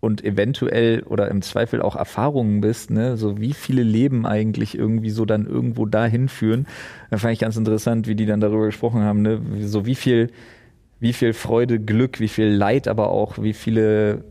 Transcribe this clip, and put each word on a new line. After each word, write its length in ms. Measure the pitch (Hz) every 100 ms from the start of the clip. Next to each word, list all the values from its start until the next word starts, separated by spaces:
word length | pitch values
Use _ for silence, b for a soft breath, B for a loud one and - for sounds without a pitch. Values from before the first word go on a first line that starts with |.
und 220 | 113 107
eventuell 760 | - 101 107 - 123 - 117 113
oder 260 | - 107 101
im 100 | 101
Zweifel 400 | 92 - 113 117
auch 140 | - -
Erfahrungen 680 | - - 127 143 113 104
bist, 300 | 104 117 -
ne, 260 | 110 120 120
so 220 | 107 101
wie 120 | 110
viele 280 | 147 - 131
Leben 460 | 117 110 135 127 110
eigentlich 500 | 107 107 104 110 -
irgendwie 320 | 113 113 110
so 160 | 107 107
dann 220 | 107 107
irgendwo 400 | - 123 117 110
dahin 420 | 107 117 113 131
führen, 380 | - 110 117 143 B B B B
dann 80 | 107
fand 160 | 113
ich 60 | 113
ganz 180 | 110 113
interessant, 480 | 110 107 120 117 113
wie 60 |
die 140 | 107 107
dann 120 | 104
darüber 260 | 107 107 107
gesprochen 340 | 104 117 117
haben, 220 | 107 104
ne, 180 | 107 110 113
wie, 100 | 104
so 240 | 104 104 104
wie 80 | 131
viel, 340 | - 120 117 B B B B B _ _
wie 140 | 117
viel 200 | 123 120
Freude, 460 | 110 - 113 120 117
Glück, 400 | 107 110 127 -
wie 80 | 110
viel 220 | - 110
Leid, 380 | 101 101 131 101
aber 220 | 107 104
auch 320 | 98 107 -
wie 120 | 107
viele 720 | 107 - 113 107 107 107 104 -